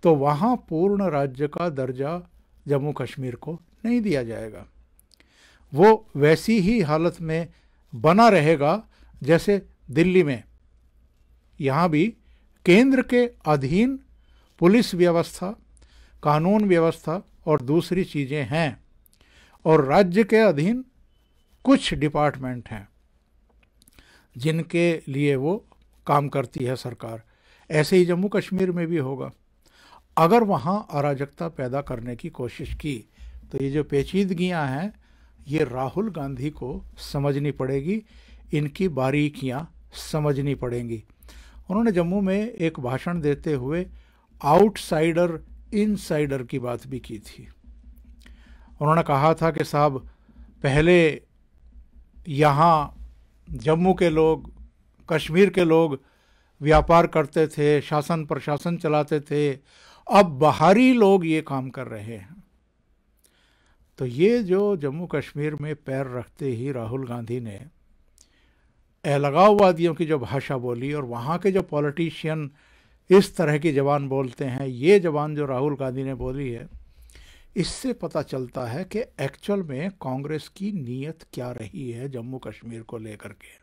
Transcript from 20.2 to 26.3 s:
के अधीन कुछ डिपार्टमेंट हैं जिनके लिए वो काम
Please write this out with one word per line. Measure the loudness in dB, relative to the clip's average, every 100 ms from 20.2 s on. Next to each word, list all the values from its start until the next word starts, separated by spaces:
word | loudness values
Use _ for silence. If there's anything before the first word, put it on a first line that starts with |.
के | 4 4
अधीन | 4 4 0 -2 -6 _ _ _ _ _ _ _ 2
कुछ | 2 2
डिपार्टमेंट | -2 -2 0 0 -2 -8 -10 -12
हैं | -16 -16 _ _ _ _ _ _ _ _ _ _ _ _ _ _ -6
जिनके | -4 -2 -2 0 0 0 -4
लिए | -2 0 2
वो | 0 -4 -6 _ _ _ -2
काम | 0 0